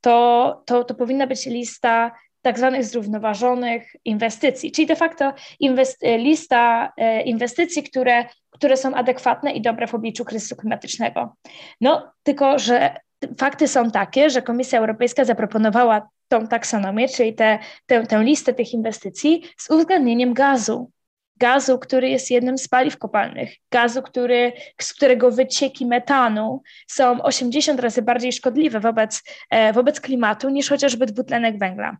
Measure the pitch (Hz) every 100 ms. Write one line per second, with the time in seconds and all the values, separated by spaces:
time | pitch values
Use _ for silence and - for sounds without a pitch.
0 | 247 233 240 240 254 - - 247 247 220
1 | 240 269 269 254 - 240 233 - 247 233
2 | 233 233 _ _ 254 220 262 269 226 240
3 | 208 214 214 202 247 247 247 233 233 -
4 | - 214 226 - 285 254 - - 311 320
5 | 330 330 277 269 - - 285 254 262 -
6 | - 226 247 311 - 247 240 233 - -
7 | 226 226 - 226 240 - 339 302 285 254
8 | 254 240 240 _ _ _ 285 262 262 269
9 | 247 254 262 - 285 233 226 226 233 233
10 | 226 220 233 220 - - 214 208 214 -
11 | 226 - - _ - - - - 240 311
12 | - _ - 277 277 277 214 247 - -
13 | _ _ - - 269 277 302 269 233 220
14 | 196 - 302 254 247 240 254 240 220 220
15 | 240 - 247 220 214 220 220 214 247 214
16 | 208 _ _ 220 220 233 226 220 196 208
17 | 262 262 226 226 220 220 - - _ 240
18 | 226 214 220 294 - 233 226 233 220 220
19 | 202 - 294 330 - _ - 320 320 370
20 | 254 233 247 240 277 269 214 240 247 _
21 | _ _ _ _ 240 262 269 254 - 262
22 | 254 262 - 247 247 262 - 254 262 -
23 | 208 214 - - 117 - _ 247 240 240
24 | 262 - 247 247 240 247 - _ - -
25 | 277 254 247 226 254 - 277 - 240 240
26 | 247 285 240 214 220 269 _ - _ -
27 | 254 247 294 262 247 262 302 269 240 220
28 | 220 240 247 247 262 240 311 220 220 220
29 | 220 - - - - 220 220 220 247 294
30 | - 262 220 214 269 277 277 285 285 233
31 | 254 208 254 240 233 208 190 190 202 -